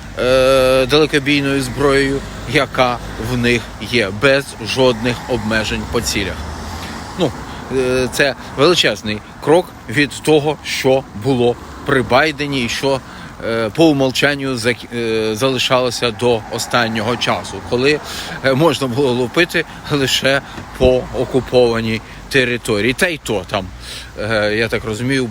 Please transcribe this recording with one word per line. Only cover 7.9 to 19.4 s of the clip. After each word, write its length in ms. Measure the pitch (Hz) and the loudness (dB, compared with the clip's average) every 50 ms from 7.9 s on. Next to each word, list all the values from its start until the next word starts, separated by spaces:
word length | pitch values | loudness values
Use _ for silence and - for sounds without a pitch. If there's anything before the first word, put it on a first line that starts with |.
| 127 127 127 120 | 0 0 0 0
це 220 | - - 147 139 120 - - - - | 0 0 0 0 0 -4 -10 -8 0
величезний 600 | 131 139 170 180 - - 139 107 95 - 107 107 104 - - - - - | 4 4 4 4 4 2 0 0 -2 -4 -6 -6 -6 -8 -14 -16 -4 2
крок 220 | 139 151 - - - - - - - | 4 4 4 4 0 -6 -16 -12 -4
від 220 | 110 147 147 123 | 0 0 0 0
того, 480 | - - - 151 156 151 139 156 143 - - | -2 -2 2 4 4 4 4 2 -2 -4 -6
що 400 | - - - - 131 131 135 131 - - 107 107 | -8 -6 0 2 2 2 2 0 -4 -10 -4 -2
було 320 | 135 135 120 120 120 117 - - - - - - | 0 2 4 4 2 2 0 -6 -14 -14 -8 -2
при 160 | - 135 131 | 0 0 0
Байдені 600 | 117 101 117 131 151 160 147 135 147 143 139 131 120 | 2 4 4 4 4 2 0 -2 -4 -2 -2 -2 -2
і 40 | 113 | -2
що, 320 | - - - 135 135 131 - - - - - - - - - | -2 -2 0 0 0 -2 -4 -8 -14 -16 -16 -16 -14 -8 -6
е, 240 | 104 113 117 113 107 - | -4 -2 -2 -2 0 2
по 140 | - 165 160 | 4 6 6
умовчанню 680 | 147 139 135 131 120 - 147 143 143 139 135 135 131 | 6 4 2 2 2 2 2 2 0 0 -2 -4 -4
зак-, 380 | 117 107 123 117 - - - 120 | -2 0 -2 -2 -2 -6 -8 -6
е, 420 | 120 117 113 113 113 110 110 110 | -4 -2 -2 0 0 0 -2 0
залишалося 760 | 104 131 135 131 120 - - 135 127 127 123 113 - 123 120 | 0 0 0 2 0 2 2 2 2 2 0 -2 -2 -2 -2
до 300 | 110 101 123 123 120 110 113 - | -2 0 2 2 2 2 0 -4
останнього 640 | 110 117 - - - 123 117 110 110 113 104 113 120 | -8 -8 -4 -2 0 0 0 0 0 -2 -2 -2 -2
часу, 380 | 113 - 127 110 90 98 - 101 98 - - | 0 0 -2 -2 -2 -4 -8 -10 -10 -6 -2
коли, 300 | 123 120 131 143 151 143 - - - - - - - - - | -2 2 2 2 2 0 -2 -8 -10 -10 -10 -10 -8 -2 0
е, 100 | 131 131 | 2 2
можна 320 | 127 165 165 131 - 139 | 4 4 4 4 2 -2
було 260 | 127 117 135 147 127 | -2 0 2 2 2
лупити 520 | 120 123 127 113 - 165 | 2 2 0 0 0 0